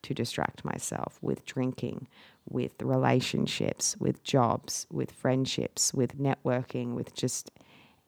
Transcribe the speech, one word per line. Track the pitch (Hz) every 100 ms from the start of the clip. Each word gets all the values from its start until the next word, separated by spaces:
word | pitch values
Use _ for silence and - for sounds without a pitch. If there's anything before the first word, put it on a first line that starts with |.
to | -
distract | - 113 - - -
myself | - - - - - -
with | - -
drinking, | - 131 127 131 123 - 135 - - _ -
with | 127 131 -
relationships, | 131 131 131 127 - - - - 50 - - -
with | - -
jobs, | - 139 117 - - - -
with | 151 127
friendships, | - 131 131 131 - - - -
with | - 123 139
networking, | 139 - - 123 127 127 120
with | 120 123
just | - 131 - - _ - - - _